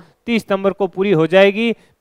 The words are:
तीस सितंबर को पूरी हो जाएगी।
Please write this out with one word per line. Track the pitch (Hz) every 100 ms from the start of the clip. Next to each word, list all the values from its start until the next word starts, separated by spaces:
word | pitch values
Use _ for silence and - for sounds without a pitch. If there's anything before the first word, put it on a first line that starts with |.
| - _ -
तीस | 233
सितंबर | - 196 196
को | 185 190
पूरी | 175 202
हो | 160 160
जाएगी। | 185 196 202 233 214 _ _